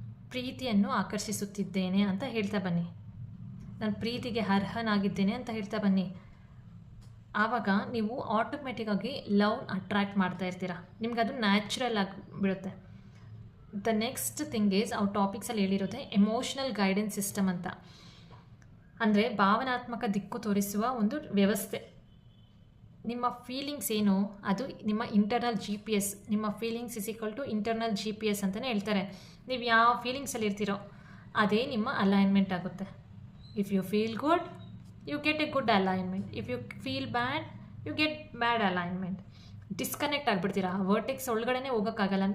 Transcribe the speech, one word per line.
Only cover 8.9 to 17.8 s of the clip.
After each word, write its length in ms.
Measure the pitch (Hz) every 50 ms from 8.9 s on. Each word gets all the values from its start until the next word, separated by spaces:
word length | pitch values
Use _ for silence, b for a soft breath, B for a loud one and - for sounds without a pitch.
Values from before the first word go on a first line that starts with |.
| 208 185 202 240 285 - - -
ಲವ್ 400 | 202 202 208 208 220 - - -
ಅಟ್ರಾಕ್ಟ್ 480 | 196 185 - - 208 202 202 196 - 202
ಮಾಡ್ತಾ 280 | 185 180 180 175 190
ಇರ್ತೀರಾ. 440 | 180 180 180 190 180 175 170 - - - -
ನಿಮ್ಗೆ 200 | 220 233 240 233
ಅದು 120 | 226 214 269
ನ್ಯಾಚುರಲ್ 640 | 262 220 202 196 208 208 - - - 254 240 226 208
ಆಗಿ 440 | 190 185 - - - - - -
ಬಿಡುತ್ತೆ. 280 | 196 190 190 190 - 190 - - - B B B B B B B B B B B - - - - - - - 202
The 160 | 196 233 220
next 640 | 214 220 247 269 - - - - - 302 294 -
thing 280 | 220 208 202 190 190 226
is, 100 | - 247
ಅವ್ರ 160 | - 202 202
ಟಾಪಿಕ್ಸಲ್ಲಿ 520 | 202 214 196 196 202 240 - - 233 214
ಹೇಳಿರೋದೆ 360 | 196 190 196 196 196 185 - 254
ಎಮೋಷನಲ್ 760 | 285 - - 202 202 220 220 240 262 - - 269 269 262 208
ಗೈಡೆನ್ಸ್ 420 | 208 202 190 190 196 214 214 -
ಸಿಸ್ಟಮ್ 340 | 214 196 - - - 196 190
ಅಂತ. 180 | 180 175 170 - - -